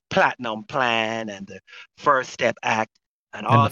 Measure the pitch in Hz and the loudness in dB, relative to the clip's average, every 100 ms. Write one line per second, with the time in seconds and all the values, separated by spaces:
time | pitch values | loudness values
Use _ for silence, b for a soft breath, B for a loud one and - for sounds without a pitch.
0 | - 190 156 - 123 110 107 147 123 113 | -4 2 2 0 -8 -8 -6 -2 0 2
1 | 110 113 110 98 98 95 _ B B - | 0 -4 -6 -10 -14 -18 _ B B -4
2 | - 135 123 - 123 - 123 113 110 _ | 2 2 0 -2 -2 0 -2 -2 -2 _
3 | _ _ _ 104 107 139 123 | _ _ _ -8 2 4 4